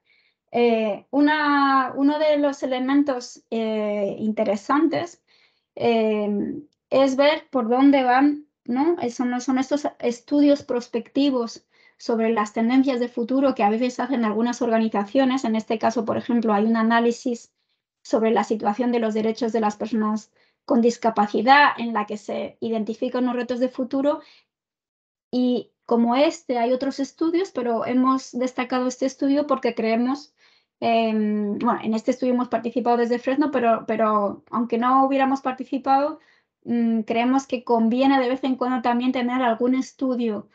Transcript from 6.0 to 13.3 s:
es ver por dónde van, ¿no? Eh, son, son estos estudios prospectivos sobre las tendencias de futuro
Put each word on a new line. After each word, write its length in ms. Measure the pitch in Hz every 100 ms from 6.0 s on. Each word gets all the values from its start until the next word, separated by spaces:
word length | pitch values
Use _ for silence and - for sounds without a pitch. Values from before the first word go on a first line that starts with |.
| 220 214 208 202 - - - _ _
es 260 | 262 277 262
ver 320 | 285 311 -
por 160 | 262 226
dónde 340 | 247 277 277
van, 440 | 254 247 285 294 - _ -
¿no? 320 | 240 311 349
Eh, 100 | 240
son, 280 | - 247 247
son 180 | 240 262
estos 280 | 269 294 294 -
estudios 640 | 240 233 - 294 285 285
prospectivos 1040 | - 240 233 233 226 - 285 254 226 - _ _ _ _
sobre 340 | - 226 226
las 220 | 226 220
tendencias 460 | - 226 262 269 247
de 80 | 240
futuro 460 | - 226